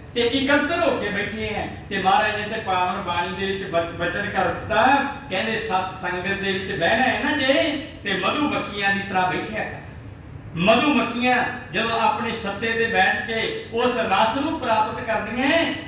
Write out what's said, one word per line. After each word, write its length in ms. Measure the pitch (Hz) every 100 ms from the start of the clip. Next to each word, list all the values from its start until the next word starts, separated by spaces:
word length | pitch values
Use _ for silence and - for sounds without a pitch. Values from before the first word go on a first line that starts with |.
| -
ਤੇ 60 | 240
ਇਕੱਤਰ 680 | 240 269 277 285 - - 294
ਹੋ 80 | -
ਕੇ 120 | 202
ਬੈਠੇ 380 | 190 - 220 214
ਹੈ, 400 | 202 - - -
ਤੇ 80 | 196
ਮਹਾਰਾਜ 420 | 190 208 214 208
ਨੇ 80 | 202
ਤੇ 120 | 214
ਪਾਵਨ 420 | 190 185 180 190
ਬਾਣੀ 340 | 180 180 190 190
ਦੇ 160 | 190
ਵਿੱਚ 120 | 190
ਬਚ-, 320 | 170 170 170 170
ਬਚਨ 320 | 170 202 190
ਕਰ 140 | 190
ਦਿੱਤਾ, 520 | 175 165 - 226 254 277 269 - -
ਕਹਿੰਦੇ, 260 | 185 220 208
"ਸਤ 440 | - 190 190 -
ਸੰਗਤ 400 | 180 185 190 196
ਦੇ 100 | 196
ਵਿੱਚ 200 | 190 202
ਬਹਿਣਾ 320 | 165 170 240
ਹੈ 200 | 247 -
ਨਾ 120 | 285 294
ਜੇ, 500 | 262 311 330 - - -
ਤੇ 100 | 202
ਮਧੂ 260 | 185 - 302
ਮੱਖੀਆਂ 540 | 294 - - 208 196
ਦੀ 60 | 196 196
ਤਰ੍ਹਾਂ 240 | 185 180
ਬੈਠਿਆ 320 | 175 - -
ਕਰ।" 120 | - - - - - - - - - 165
ਮਧੂ 320 | 196 240 294
ਮੱਖੀਆਂ 500 | 240 226 233 247 247 - - -
ਜਦੋਂ 280 | 185 226 226
ਆਪਣੇ 320 | 214 - 226
ਛੱਤੇ 400 | - 202 196 226
ਤੇ 140 | 226 226
ਬੈਠ 400 | 185 190 - 226
ਕੇ 420 | 226 202 - -
ਉਸ 240 | 226 254 233
ਰਸ 400 | 196 196 226 277
ਨੂੰ 240 | 311 -
ਪ੍ਰਾਪਤ 400 | 240 220 220 226
ਕਰਦੀਆਂ 460 | 226 214 214 240 294
ਹੈ, 280 | 330 311 -